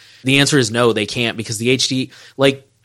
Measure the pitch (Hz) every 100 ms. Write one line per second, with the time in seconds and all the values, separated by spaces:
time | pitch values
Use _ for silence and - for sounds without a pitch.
0 | - - 131 139 139 147 110 120 120 107
1 | 104 127 117 101 110 107 117 131 - 131
2 | 127 - - - 139 135 - _